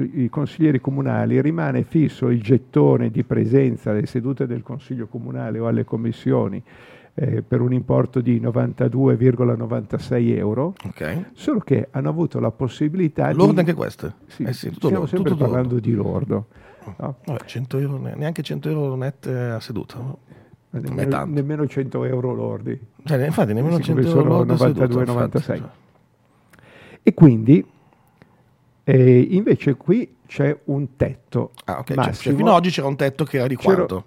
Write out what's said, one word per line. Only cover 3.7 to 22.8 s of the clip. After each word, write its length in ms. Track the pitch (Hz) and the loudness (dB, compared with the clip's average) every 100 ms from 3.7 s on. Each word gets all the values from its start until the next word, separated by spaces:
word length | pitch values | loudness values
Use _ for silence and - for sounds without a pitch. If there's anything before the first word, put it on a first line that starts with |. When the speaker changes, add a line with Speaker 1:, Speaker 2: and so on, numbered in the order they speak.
| 113 - | 0 -2
Speaker 1:
alle 160 | 107 123 | -2 -2
sedute 400 | 131 120 143 131 | -4 -4 -4 -4
del 160 | 120 | -6
Consiglio 420 | - 123 - 127 107 | -10 -14 -10 -10 -10
Comunale 540 | 123 123 127 123 113 | -10 -10 -8 -8 -4
o 80 | 117 | -2
alle 160 | 117 113 | -2 -2
commissioni, 760 | 113 113 - 127 131 107 98 - - - - - | -4 -6 -4 0 0 0 -6 -12 -20 -20 -20 -16
eh, 300 | - - 110 | -6 -4 -4
per 180 | - 123 | -2 0
un 100 | 123 | 0
importo 480 | 127 - 131 123 131 | -2 0 0 0 -2
di 200 | 120 117 | 0 0
novantadue 760 | 120 120 123 110 127 120 135 120 | 0 -2 -2 -2 -2 2 2 4
virgola 400 | 127 120 123 117 | 2 2 0 -2
novantasei 800 | 117 120 107 - - 123 117 110 | -4 -6 -6 -8 -4 0 0 0
euro, 380 | 98 110 156 196 - | 0 -2 -4 -6 -12
Speaker 2:
Ok. 380 | - 78 123 190 | -10 -8 -8 -10
Speaker 1:
solo 260 | - - 247 | -10 -4 -2
che 280 | - 131 - | 0 0 0
hanno 180 | 139 143 | -4 -4
avuto 300 | 156 165 123 | -2 -2 -2
la 100 | 117 | -4
possibilità 800 | - 131 - 151 180 170 - 135 | -2 -6 -2 -4 0 -2 0 -2
Speaker 2:
Lorde 220 | 151 180 | 4 4
Speaker 1:
di 60 | 180 | 4
Speaker 2:
anche 140 | 170 160 | 0 -2
queste? 380 | 55 - - - - | -6 -8 -12 -14 -16
Speaker 1:
Sì, 160 | - | -10
Speaker 2:
Eh 100 | 127 | -8
sì, 160 | 123 - | -6 -8
tutto 180 | - - | -4 -2
Speaker 1:
stiamo 160 | - | 0
Speaker 2:
lordo, 120 | 147 185 | -2 -2
Speaker 1:
sempre 160 | 202 | 0
Speaker 2:
tutto 120 | 170 | 0
lordo. 120 | 120 123 | 0 0
Speaker 1:
parlando 180 | 127 120 | -2 -2
di 140 | 107 | -2
lordo, 540 | 113 101 92 - 107 107 - - - - 90 | -2 -2 -4 -2 -4 -6 -16 -20 -20 -18 -12
no? 180 | 139 139 | -12 -10
Speaker 2:
Vabbè, 220 | - 123 - | -8 -8 -8
cento 320 | - 127 135 | -10 -6 -4
euro, 200 | 139 139 | -4 -6
ne-, 160 | 123 - | -8 -6
neanche 260 | 151 160 | -6 -6
cento 280 | 147 147 156 | -8 -6 -4
euro 260 | 156 139 131 | -4 -4 -4
net, 320 | 131 - - | -6 -8 -6
eh, 220 | 127 123 | -6 -4
a 80 | 110 | -6
seduta, 360 | - 110 - 120 | -8 -10 -10 -12
no? 200 | 127 - _ - - - _ | -12 -12 _ -20 -20 -20 _
Speaker 1:
Ma 80 | - | -10
Speaker 2:
Non 40 | |
è 60 | 139 | -6
Speaker 1:
nemmeno, 200 | 131 139 | -4 -2
Speaker 2:
tanto. 220 | 139 143 | -2 -2
Speaker 1:
nemmeno 340 | 143 139 151 143 | -2 -2 -2 -4
cento 360 | - 131 127 | -4 -6 -4
euro 300 | 127 127 127 | -4 -2 -4
lordi. 440 | 117 113 107 120 123 | -4 -6 -6 -8 -10